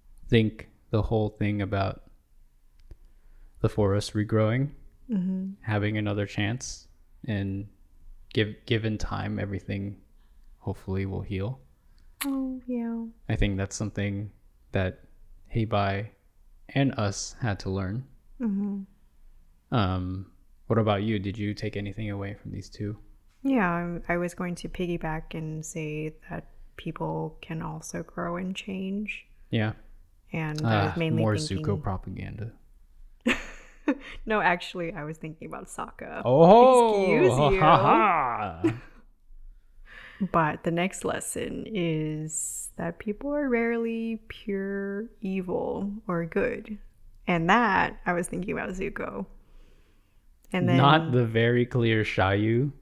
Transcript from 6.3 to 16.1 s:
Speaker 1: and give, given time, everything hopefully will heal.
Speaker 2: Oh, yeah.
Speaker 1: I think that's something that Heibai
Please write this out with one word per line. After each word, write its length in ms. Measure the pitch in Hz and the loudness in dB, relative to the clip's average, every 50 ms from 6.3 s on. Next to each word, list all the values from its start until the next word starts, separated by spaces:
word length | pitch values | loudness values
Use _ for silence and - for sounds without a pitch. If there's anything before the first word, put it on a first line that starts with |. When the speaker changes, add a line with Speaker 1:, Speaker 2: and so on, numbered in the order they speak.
| - 107 104 98 120 127 - - - - - - - - - _ - - - | -2 -2 -2 -2 -2 -4 -6 -10 -12 -14 -16 -20 -20 -20 -20 _ -20 -12 -6
Speaker 1:
and 400 | - 104 98 98 98 95 98 104 - - _ - - - - - - - - - - - | -4 -2 -2 -2 -2 -4 -6 -8 -10 -16 _ -20 -20 -20 -20 -20 -20 -20 -20 -18 -4 -2
give, 220 | 113 107 104 - - - | -2 -2 -2 -4 -10 -2
given 320 | - 117 107 110 110 107 | -2 0 0 0 -2 -2
time, 400 | 104 - - 98 95 98 104 107 | -2 -2 -4 -4 -4 -4 -4 -4
everything 600 | 101 95 101 98 90 - - 101 98 98 101 101 - - _ - - - - - - - - - - | -4 -4 -4 -6 -8 -6 -6 -6 -6 -6 -8 -10 -12 -18 _ -20 -20 -20 -20 -20 -20 -20 -20 -20 -10
hopefully 460 | - 95 95 - - 95 95 98 95 | -8 -8 -8 -6 -6 -4 -4 -2 -2
will 160 | 95 95 92 | -4 -4 -6
heal. 380 | 92 - 98 92 98 120 131 - - - - _ _ - - - - - - _ - | -6 -6 -4 -4 -4 -4 -6 -8 -14 -20 -20 _ _ -20 -20 -20 -20 -20 -12 _ -6
Speaker 2:
Oh, 360 | 277 269 269 262 262 262 254 - | -4 -2 -2 -4 -4 -6 -8 -6
yeah. 380 | 247 247 233 233 233 233 226 226 226 - - - | -6 -4 -4 -4 -4 -6 -6 -8 -10 -12 -12 -4
Speaker 1:
I 80 | - 110 | -4 0
think 220 | - 107 101 98 | 2 2 0 0
that's 180 | 98 98 - - | -2 -4 -4 -6
something 560 | - 107 104 - 104 101 101 98 101 104 101 - _ _ - _ _ _ - | -6 -8 -6 -4 -4 -4 -2 -4 -4 -6 -10 -12 _ _ -20 _ _ _ -4
that 300 | - 98 95 92 - - - - - - - - - - - - - | -2 -2 -2 -2 -4 -8 -16 -20 -20 -20 -20 -20 -20 -20 -14 -4 -2
Heibai 540 | 120 110 110 113 101 101 98 98 98 107 110 | -2 0 2 2 2 2 2 0 -2 -6 -8